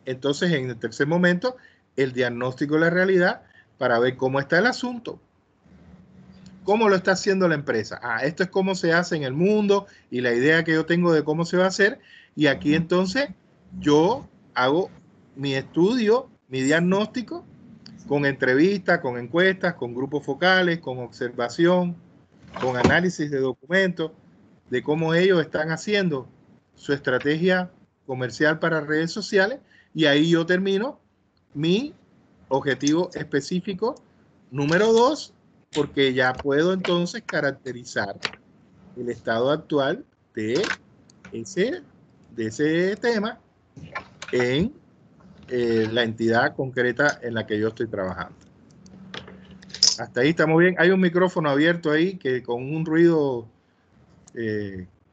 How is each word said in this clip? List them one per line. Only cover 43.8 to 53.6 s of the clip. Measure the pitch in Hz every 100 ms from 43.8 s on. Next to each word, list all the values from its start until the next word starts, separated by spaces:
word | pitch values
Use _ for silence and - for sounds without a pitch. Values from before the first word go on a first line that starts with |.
| - - - - -
en, | 131 123 139 226 - _ _ _ _ - - -
eh, | 123 117 113 110
la | 117
entidad | 113 110 113 113 151
concreta | - 131 127 123 120 147 -
en | 120
la | 113 107
que | 107
yo | 110
estoy | 113 113
trabajando. | 104 92 87 85 - - _ - - - - - - - - - - - - - -
Hasta | 113 120
ahí | 143
estamos | 170 156 160
bien. | 180 180
Hay | 175
un | 190
micrófono | 180 175 180 180 151
abierto | 139 165 170 160
ahí | 151 185 185
que | 131 127
con | 120 120
un | 131 160
ruido, | 160 160 170 160 139 120 113 _